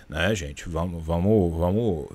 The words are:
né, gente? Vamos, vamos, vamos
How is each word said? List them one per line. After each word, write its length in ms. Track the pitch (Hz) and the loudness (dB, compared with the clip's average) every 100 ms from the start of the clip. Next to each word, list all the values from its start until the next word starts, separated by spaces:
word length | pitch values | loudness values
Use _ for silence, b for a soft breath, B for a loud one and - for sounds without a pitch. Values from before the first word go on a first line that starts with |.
| - | -8
né, 260 | 76 92 | -2 0
gente? 340 | 104 73 69 85 | 0 -4 -10 -6
Vamos, 360 | 80 90 85 | -4 -4 -4
vamos, 520 | 80 85 95 110 87 82 | -2 0 4 4 4 2
vamos 520 | 87 104 117 80 - | 0 2 0 -2 -6